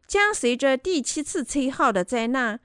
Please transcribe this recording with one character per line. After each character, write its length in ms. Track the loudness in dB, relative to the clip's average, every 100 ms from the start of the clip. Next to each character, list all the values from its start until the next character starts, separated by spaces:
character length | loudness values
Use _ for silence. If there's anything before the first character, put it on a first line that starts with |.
| -2
将 260 | 2 2
随 240 | 2 0 2
着 180 | 2 2
第 260 | 0 -2
七 220 | -2 -6
次 200 | -4 -4
吹 260 | -4 -2 -2
号 220 | 2 2
的 120 | 2
灾 240 | 0 -2 -2
难 320 | -2 -2 -4